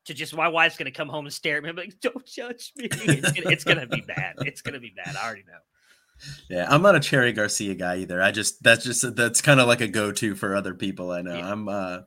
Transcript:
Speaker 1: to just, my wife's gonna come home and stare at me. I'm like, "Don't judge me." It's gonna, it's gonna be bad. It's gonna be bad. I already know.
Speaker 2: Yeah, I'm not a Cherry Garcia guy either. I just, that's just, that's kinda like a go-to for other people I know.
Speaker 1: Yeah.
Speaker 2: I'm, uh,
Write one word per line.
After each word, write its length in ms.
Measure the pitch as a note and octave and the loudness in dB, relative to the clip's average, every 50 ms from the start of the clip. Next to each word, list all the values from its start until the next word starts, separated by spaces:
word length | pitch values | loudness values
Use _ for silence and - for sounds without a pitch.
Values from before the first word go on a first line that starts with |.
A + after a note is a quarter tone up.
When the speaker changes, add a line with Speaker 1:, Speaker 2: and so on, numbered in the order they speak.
| _ | _
Speaker 1:
to 80 | - D3+ | -14 -12
just, 200 | B2+ D#3 - D3+ | -10 -10 -8 -4
my 140 | D#3+ D#3+ E3+ | 0 0 2
wife's 300 | D#3+ E3 E3 E3 D#3+ - | 4 4 4 4 2 -2
gonna 120 | D#3 C3+ | -6 -8
come 200 | C3 - D#3 D3 | -8 -8 -8 -8
home 160 | D#3+ D3+ C#3+ | -6 -8 -8
and 80 | D3 - | -8 -10
stare 240 | - - D#3+ D3 D3 | -6 -4 -2 -2 -2
at 40 | D3 | -4
me. 60 | E3 | -6
I'm 80 | E3+ | -8
like, 240 | F3+ F3 G#3 F#3 _ | -10 -12 -12 -10 _
"Don't 240 | - B3+ - C4 - | -4 -4 -4 -6 -10
judge 480 | - - - A#3+ A#3+ A#3+ - - - - | -14 -14 -12 -12 -12 -12 -14 -16 -16 -12
me." 120 | - A#3+ A3 | -10 -6 -4
It's 420 | - - A3 F#3+ C#3+ C3+ D#3+ F#3 D3 | -4 -2 2 2 2 4 2 0 0
gonna, 180 | F3+ F3 F#3 | 0 0 0
it's 140 | F3 - - | 0 0 2
gonna 220 | - F3+ D#3+ C3 | 2 2 2 0
be 140 | A#2 - A#2+ | -2 -6 -8
bad. 360 | - - E2+ E2+ F#2 F2 - - | -6 -8 -8 -6 -6 -8 -8 -8
It's 240 | C3 C#3+ - - - | -10 -10 -10 -10 -12
gonna 180 | - C#3+ C3 | -12 -12 -12
be 140 | A#2+ A2 F#2 | -14 -16 -16
bad. 180 | F#2+ F2+ F2 F2+ | -14 -12 -10 -8
I 120 | F#2+ G#2+ | -6 -6
already 160 | A2+ A2 G2 F#2+ | -8 -8 -10 -14
know. 160 | E2+ F2 E2 _ _ _ _ _ _ _ _ _ _ _ - - C#3+ - - - - | -20 -20 -20 _ _ _ _ _ _ _ _ _ _ _ -20 -18 -18 -18 -18 -14 -8
Speaker 2:
Yeah, 160 | F2+ F2 F2 - | -4 -4 2 4
I'm 140 | C3+ D3+ F3+ | 4 6 8
not 140 | G3+ F3+ | 8 6
a 40 | D3+ | 6
Cherry 320 | C#3+ - D3 C3+ B2 A#2+ G#2+ | 4 2 2 4 4 4 2
Garcia 420 | G#2+ G#2+ G#2 - - G#2+ G2+ F#2+ | 2 0 0 0 -2 -2 -4 -4
guy 240 | F2+ F2+ F2+ F2 F#2 | -2 -2 -2 -2 -2
either. 220 | F#2 F2+ F2+ F2+ | -4 -4 0 2
I 100 | F#2+ G2+ G2+ | 2 2 2
just, 300 | A2 G2+ - - - - | 2 -2 -2 -4 2 6
that's 220 | A#2+ A#2 A2 A#2 | 6 6 6 4
just, 300 | B2 A2 - - B2 A2 | 0 -2 -2 -2 -2 0
that's 260 | A#2+ A#2+ A#2 A#2+ - | 0 2 2 2 2
kinda 240 | - D3+ C#3+ C3 B2+ | 6 6 8 8 8
like 160 | A#2+ A#2+ A2+ | 6 6 4
a 80 | A#2+ G#2 | 2 0
go-to 460 | F#2 A2 G#2 G#2 G2+ - B2 A2 F#2+ | 0 0 0 0 0 -2 -2 -2 -2
for 220 | F#2+ - G2+ G2 | -2 -2 -2 -2
other 180 | G2+ F#2+ F#2+ F2+ | -2 -2 -4 -6
people 360 | F2+ - G2 G2 F#2 F2+ F2+ F2 | -6 -6 -6 -6 -6 -6 -6 -6
I 100 | F2 F2+ | -6 -6
know. 140 | F2+ F2 | -6 -6
Speaker 1:
Yeah. 160 | F2 F2 F#2+ G#2 | -6 -6 -6 -6
Speaker 2:
I'm, 160 | G#2+ G#2+ G2+ | -6 -6 -6
uh, 320 | G2+ G2+ F#2+ F2+ F2+ F#2 F#2+ | -6 -4 -4 -6 -8 -10 -12